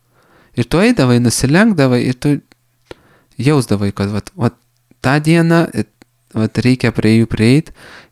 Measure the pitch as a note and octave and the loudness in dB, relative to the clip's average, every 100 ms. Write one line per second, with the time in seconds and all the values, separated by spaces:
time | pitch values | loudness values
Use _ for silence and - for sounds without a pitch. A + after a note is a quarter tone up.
0 | _ _ _ _ _ - A#2+ D#3 A3 A#3+ | _ _ _ _ _ -8 -2 0 2 2
1 | B2+ A#2+ A#2+ - C3 D#3+ A3+ F3+ C3+ B2 | 2 2 0 0 0 2 2 2 2 0
2 | A#2 B2+ D3 C#3+ - _ _ _ - - | -2 -4 -2 -2 -6 _ _ _ -20 -20
3 | _ _ _ - B2+ D3+ A#2 G2+ G2+ - | _ _ _ -6 0 0 0 -2 -4 -4
4 | G2+ G#2 - F3+ - - _ _ _ _ | -4 -6 -8 -4 -4 -4 _ _ _ _
5 | B2+ D3 D3+ E3+ E3 E3 E3 - G#2 _ | -2 -2 0 2 2 2 0 -4 -8 _
6 | _ _ _ A2+ A2 - B2 B2+ A#2+ - | _ _ _ -4 -4 -2 0 0 -2 0
7 | G#2+ A2+ A2+ - A2 C#3 - - - - | 2 2 0 0 2 2 -2 -10 -20 -20
8 | - | -20